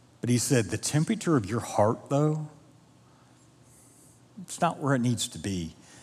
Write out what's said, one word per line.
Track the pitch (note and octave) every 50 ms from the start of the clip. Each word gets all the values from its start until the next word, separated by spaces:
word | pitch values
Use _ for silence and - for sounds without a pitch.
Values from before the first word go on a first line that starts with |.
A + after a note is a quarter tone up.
| _ _ _ _
But | - A#2+
he | A#2+
said, | A#2 - - C#3 A#2+ G#2 F2
"The | -
temperature | G2+ - - - D3+ D#3+ - A3 - - F3 D#3+
of | C3 G2+
your | F2+ - -
heart, | - - - - G#2 G#2+ - - - -
though, | C#3 C#3 D3+ D3+ D#3 D#3 D3+ - - - - - - _ _ _ _ _ _ - - _ _ _ _ _ _ _ _ _ _ - - - - - - - - - - _ - - _ -
it's | F3+ - - -
not | - - - -
where | D3+ C3+ C#3
it | B2+
needs | A#2 B2 A#2+ G#2+ - -
to | - E2
be. | D#2+ G#2 F#2+ F2+ E2 D#2+ - - - - - -